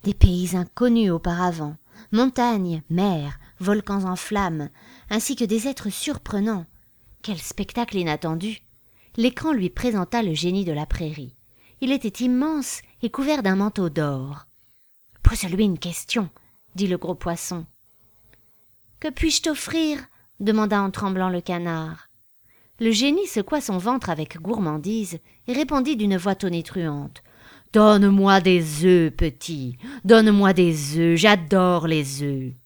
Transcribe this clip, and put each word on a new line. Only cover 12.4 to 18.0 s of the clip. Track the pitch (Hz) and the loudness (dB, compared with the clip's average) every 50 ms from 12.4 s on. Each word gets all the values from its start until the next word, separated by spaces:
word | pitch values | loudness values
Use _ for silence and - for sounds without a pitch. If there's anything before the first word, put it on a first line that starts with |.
| 285 311 320 294 254 - - - - _ _ _ | 0 0 -2 -4 -4 -6 -10 -12 -16 _ _ _
et | - 226 | -6 -6
couvert | - - 269 277 302 285 | -4 -4 -2 -2 -2 0
d'un | 208 190 190 | 2 2 2
manteau | 190 202 214 - 208 185 165 | 2 0 0 0 -2 -4 -2
d'or. « | 143 165 151 147 139 131 131 139 143 151 - _ _ _ _ _ _ _ _ _ _ _ _ _ _ - | -2 -2 -2 -2 -2 -4 -6 -10 -12 -16 -18 _ _ _ _ _ _ _ _ _ _ _ _ _ _ 2
Pose-lui | - - 233 - - 180 175 185 220 | 2 2 2 2 -4 -4 0 2 2
une | 202 175 143 | 0 0 -4
question, » | - 175 170 - - - - 233 196 156 _ - _ _ _ _ _ _ _ | -8 -10 -10 -12 -10 -6 -4 -4 -4 -6 _ -20 _ _ _ _ _ _ _
dit | 180 202 | -4 -2
le | 185 180 175 | -2 -2 -4
gros | - 165 175 | -4 -8 -8
poisson. « | - - 175 170 170 - - 180 170 165 _ _ _ _ _ _ _ | -6 -6 -8 -6 -6 -8 -10 -10 -10 -12 _ _ _ _ _ _ _